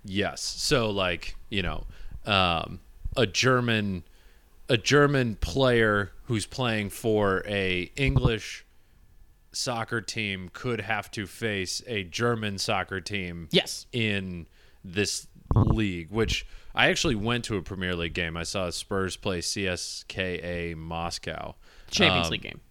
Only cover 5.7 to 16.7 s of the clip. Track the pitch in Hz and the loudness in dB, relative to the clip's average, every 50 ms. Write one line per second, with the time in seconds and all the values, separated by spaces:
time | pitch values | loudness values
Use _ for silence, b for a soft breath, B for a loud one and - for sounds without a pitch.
5.7 | 120 117 113 107 104 101 101 - - - - - 120 107 - - - - 127 120 | 6 6 6 6 4 4 2 -2 -6 -16 -6 -2 -2 -2 -2 -4 -4 -2 -2 0
6.7 | 110 107 104 98 - - - 113 107 107 104 98 95 92 - - 104 101 95 92 | 0 0 -2 -4 -6 -2 0 2 4 4 4 4 2 2 0 -2 -2 0 2 2
7.7 | 92 90 87 - - - 139 135 139 131 123 123 113 107 - - - - - _ | 0 0 -2 -4 -2 0 2 4 4 4 4 4 0 0 -4 -10 -12 -14 -16 _
8.7 | _ - - _ _ - - - - - - _ - _ _ _ - - - 135 | _ -20 -20 _ _ -20 -20 -20 -20 -20 -20 _ -20 _ _ _ -8 -6 -4 -4
9.7 | 120 113 113 - 120 113 101 - - 113 107 101 98 92 92 87 - - - 127 | -2 -2 -2 -2 -2 -4 -4 -4 -4 -2 -2 -2 -2 -4 -8 -12 -12 -6 -4 -2
10.7 | 117 107 98 101 110 104 98 - - 113 101 90 - - 113 110 104 98 92 82 | -2 -2 -2 -2 -2 -2 -4 -6 -6 -8 -8 -8 -6 -4 -4 -2 -2 -2 -2 -4
11.7 | - - - - 117 104 95 85 82 - 117 120 120 110 107 104 98 92 - - | -4 -8 -6 -4 -4 -4 -4 -4 -2 0 2 2 2 0 -2 -4 -4 -4 -2 0
12.7 | 107 95 92 - 98 95 87 - 104 101 92 87 85 85 82 76 - - - - | 0 0 0 -2 -4 -6 -6 -4 -6 -4 -4 -4 -6 -8 -8 0 0 0 0 0
13.7 | - - - - - 123 113 107 101 98 95 92 90 87 78 b b b b b | -8 -10 -12 -6 -2 0 0 0 0 -2 -4 -6 -8 -10 -12 b b b b b
14.7 | b b b 98 85 101 101 - - - - - - - - - - 107 104 - | b b b -4 0 0 0 0 -2 -6 -8 -12 -20 -20 -2 4 6 6 6 6
15.7 | 110 110 107 98 92 87 82 80 101 113 110 - - - - b b b b b | 6 4 4 2 0 -2 -6 -4 2 2 2 2 2 -4 -4 b b b b b